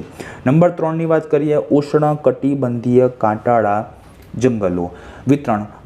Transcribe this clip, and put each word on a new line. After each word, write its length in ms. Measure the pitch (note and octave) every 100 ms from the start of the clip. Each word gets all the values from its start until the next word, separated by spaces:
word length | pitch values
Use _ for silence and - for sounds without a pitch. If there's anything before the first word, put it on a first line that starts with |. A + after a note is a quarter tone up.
| - - - - B2+
નંબર 240 | D#3+ F3
ત્રણની 340 | F3 D#3+ D#3+
વાત 260 | D#3+ D#3+ D#3
કરીએ, 260 | D3 D3+ D3 -
ઉષ્ણકટિબંધીય 1400 | C#3+ C#3+ D3+ D3+ D3 C3 B2 C3+ C#3 B2 A#2+ B2 B2 B2+ B2+
કાંટાળા 680 | G#2+ G#2+ A#2+ A#2 G#2 G#2 - - - - - A2+
જંગલો. 520 | B2 A2+ F#2+ F2+ F2 - - - B2+
વિતરણ. 380 | C#3+ C3+ G#2 G#2 -